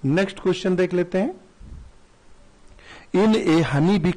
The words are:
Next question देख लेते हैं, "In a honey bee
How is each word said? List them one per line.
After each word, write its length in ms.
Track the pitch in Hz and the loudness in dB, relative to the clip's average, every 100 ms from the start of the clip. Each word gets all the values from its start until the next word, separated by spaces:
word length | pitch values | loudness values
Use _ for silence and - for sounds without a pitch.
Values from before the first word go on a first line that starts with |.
Next 360 | 139 156 196 - | 0 0 -2 -4
question 360 | 190 175 190 180 | -4 -2 -2 0
देख 180 | 185 | 0
लेते 240 | 180 175 185 | 0 -2 -2
हैं, 160 | 226 370 - _ - - - - _ _ - - - _ - - - - - | -4 -6 -18 _ -18 -18 -20 -20 _ _ -20 -20 -20 _ -20 -20 -20 -20 -4
"In 200 | 180 214 220 | 2 4 2
a 280 | - 160 | 4 2
honey 400 | 143 139 160 202 | 2 0 2 2
bee 120 | 165 | 0